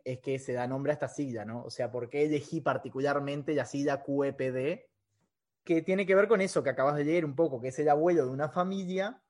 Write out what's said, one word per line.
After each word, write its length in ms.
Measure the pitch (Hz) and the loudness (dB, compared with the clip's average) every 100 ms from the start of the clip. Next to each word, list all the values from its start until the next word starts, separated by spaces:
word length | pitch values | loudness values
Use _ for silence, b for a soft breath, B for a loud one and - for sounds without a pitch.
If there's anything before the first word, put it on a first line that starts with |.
es 160 | - 127 | -10 -8
que 180 | - 131 | -4 -6
se 160 | 135 | -4
da 140 | 123 123 | -4 -4
nombre 240 | 135 139 | -4 -2
a 40 | 147 | -2
esta 120 | 131 | -2
sigla, 380 | - 143 117 104 | -6 -6 -6 -8
¿no? 180 | 120 | -10
O 80 | 120 | -10
sea, 200 | - 120 | -6 -6
por 180 | 123 120 | -6 -6
qué 160 | 147 151 | 0 0
elegí 360 | 151 139 165 | 0 -2 -4
particularmente 920 | 143 131 131 135 139 143 139 143 143 147 | -2 -2 -4 -4 0 0 -2 -6 -2 -2
la 100 | - | -2
sigla 380 | 139 143 139 | -2 -2 -2
Q 220 | - 139 139 | -2 -2 -2
E 80 | |
P 180 | - 131 | -2 -4
D, 380 | 127 135 208 - _ _ _ _ _ _ _ | -2 -4 -4 -10 _ _ _ _ _ _ _
que 180 | - 165 | 0 0
tiene 240 | 160 190 185 | 2 0 4
que 80 | |
ver 140 | 190 208 | 6 6
con 140 | 214 | 4
eso 200 | 190 165 | 4 0
que 80 | 139 | 0
acabas 260 | 127 135 147 | 2 2 2
de 100 | 147 | 2
leer 200 | 175 156 | 2 2
un 100 | 135 | 2
poco, 240 | 165 127 | 0 0
que 100 | 131 | -6
es 100 | 131 | 0
el 100 | 151 | 4
abuelo 360 | 147 170 170 127 | 6 6 4 2
de 60 | |
una 180 | 135 151 | 0 -2
familia 760 | 180 180 196 185 185 196 254 _ | 0 -2 -2 -4 -4 -4 -6 _